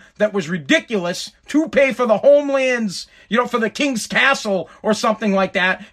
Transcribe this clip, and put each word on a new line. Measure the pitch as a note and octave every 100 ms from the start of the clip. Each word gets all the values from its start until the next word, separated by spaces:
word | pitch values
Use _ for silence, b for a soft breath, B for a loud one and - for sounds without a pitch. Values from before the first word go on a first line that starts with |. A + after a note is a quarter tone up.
| b _
that | G#3
was | G3+ D#3
ridiculous | F3+ C3+ D#4+ D#4+ G#3+ F3 F#3 - _ _
to | D4 D#4+
pay | - C4+
for | - B3+
the | G3+
homelands, | A#3+ C#4+ C#4+ C4+ C4 B3 A3 E3+ - b b
you | A3
know, | B3
for | A#3+
the | A3
King's | - C#4+ A#3+ -
Castle | F#3+ B3+ C#4 G#3+ G3 - B
or | A3+
something | G#3+ A#3 G#3+ G#3+
like | F#3+ F#3+
that. | F#3+ F3+ F#3 G#3